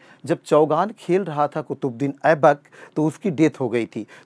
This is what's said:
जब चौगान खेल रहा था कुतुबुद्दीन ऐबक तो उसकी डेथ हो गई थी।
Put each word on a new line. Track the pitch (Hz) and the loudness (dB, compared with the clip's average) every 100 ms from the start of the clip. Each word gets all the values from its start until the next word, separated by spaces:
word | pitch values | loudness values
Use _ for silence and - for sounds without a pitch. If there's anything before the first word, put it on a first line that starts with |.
| _ _ | _ _
जब | 123 165 | -6 -6
चौगान | - 151 151 156 202 - | 2 2 4 2 -2 -6
खेल | - 180 | -2 -2
रहा | 175 147 147 | -2 -2 -2
था | 160 | -4
कुतुबुद्दीन | - 139 139 117 139 139 | -8 -6 -6 -4 -6 0
ऐबक | 143 160 151 147 _ - - - | 0 4 4 2 _ -20 -10 -2
तो | 156 | -2
उसकी | - 202 | -2 -6
डेथ | 139 156 - | 0 0 0
हो | 123 | -4
गई | 117 110 | -2 -4
थी। | 113 104 - | -8 -12 -18